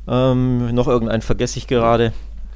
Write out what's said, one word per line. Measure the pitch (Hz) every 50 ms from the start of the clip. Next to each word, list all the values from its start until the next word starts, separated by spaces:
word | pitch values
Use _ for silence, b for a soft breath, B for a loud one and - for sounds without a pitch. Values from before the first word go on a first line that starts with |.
| B -
ähm, | 120 127 131 131 127 127 127 127 123 123 120 117 120
noch | 123 123
irgendeinen | 147 123 120 113 110 110 113
vergesse | - - 113 - 123 120 - 123
ich | -
gerade. | - 131 120 117 117 117 113 117 113 - B B B B B - B B